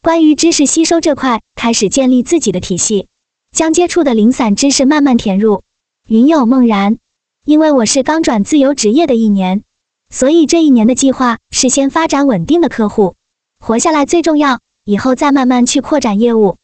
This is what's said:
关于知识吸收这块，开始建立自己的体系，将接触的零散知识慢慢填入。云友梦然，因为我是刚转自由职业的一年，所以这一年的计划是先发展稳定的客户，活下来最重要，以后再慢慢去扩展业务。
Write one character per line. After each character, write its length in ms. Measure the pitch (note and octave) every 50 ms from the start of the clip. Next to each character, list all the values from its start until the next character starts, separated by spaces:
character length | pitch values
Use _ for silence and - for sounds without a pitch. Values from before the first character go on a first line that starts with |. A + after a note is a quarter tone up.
关 220 | - E4+ E4 E4+ D#4+
于 120 | D4+ D4+
知 160 | - D#4 E4+
识 140 | D#4+ - C#4+
吸 200 | B3 - D#4+ E4
收 160 | - E4+ E4
这 140 | D#4 E4 C#4
块， 260 | C4 - C4 A#3 G#3 _ _ _
开 180 | - - A#3 A#3
始 160 | - A3 F#3
建 220 | - C#4 C4 B3+
立 120 | C4 B3 A#3+
自 160 | - E4+ D#4+
己 120 | - G#3
的 80 | F3 F3+
体 180 | - - F#3
系， 300 | E3 - - A3 F#3+ - _ _ _ _ _ _ _ _ _
将 220 | _ - D#4+ D#4+ D#4+
接 140 | F4 F4
触 160 | E4+ - F4+ D#4
的 100 | C#4 A#3+
零 180 | A3 G#3 A#3
散 240 | B3+ - C4+ G#3+ G3+
知 140 | - C4+ C#4+
识 160 | C4+ - C4+
慢 160 | C4 D4+ D4+
慢 160 | C#4+ C#4 B3
填 220 | A#3 - G#3+ F#3+ F#3+
入。 240 | G#3+ A3 G3+ F#3+ _ _ _ _ _ _ _ _ _
云 200 | - A3 A3+ A#3+
友 180 | D4 E4 D4+ B3
梦 220 | A3 C4 C4 B3
然， 300 | A#3 G#3+ G3 G3 G3+ A#3 - _ _ _ _ _ _ _ _ _
因 140 | - D4+ D4+
为 120 | D#4 D#4
我 140 | D4 C4 A3
是 180 | G#3+ - C#4 B3+
刚 180 | - D4+ D#4+
转 220 | D#4+ E4 B3 G#3 G3+
自 140 | - D#4
由 160 | D4 C4+ C4+ C#4+
职 180 | - - G#3
业 160 | A3 D4+ F4
的 80 | C#4+ B3
一 120 | A3+ A3+ G#3+
年， 340 | G3+ G3 F#3 F#3 F#3+ G#3 - _ _ _ _ _ _ _ _ _
所 200 | - - B3+ C4+
以 160 | D#4+ E4+ D#4
这 180 | - E4+ E4+ D#4+
一 60 | D4+
年 180 | B3+ A#3 G#3+
的 60 | A#3 B3+
计 180 | B3+ C#4 C4+
划 280 | B3+ - C4 A#3+ A3+ - _ _
是 180 | - - - B3
先 200 | - C#4 C4+ C#4
发 180 | - E4 D#4+
展 200 | E4 D#4+ C#4 C#4+
稳 180 | C#4 A3+ F3 E3
定 160 | - D4+ F4
的 80 | E4 A#3+
客 200 | - - A3 G3
户， 260 | - - G3+ F3 - _ _ _ _ _ _ _ _ _
活 200 | - - A3 A#3
下 120 | - F4
来 140 | D#4 D4 C#4+
最 160 | C#4 - E4+
重 160 | D#4 E4+ D#4
要， 220 | D4 D4+ C#4 B3 A#3 _ _ _ _ _
以 140 | G#3+ G3+
后 180 | G3 - C4 B3+
再 160 | A#3+ D#4 C#4+
慢 160 | C#4 C#4+ B3+
慢 180 | B3 B3+ B3 A#3+
去 160 | B3 - C#4
扩 180 | C4 - D#4 C#4+
展 200 | - A#3 G3+ G3+
业 140 | A#3 A#3+ A#3
务。 240 | A3 G#3+ F#3+ E3+ _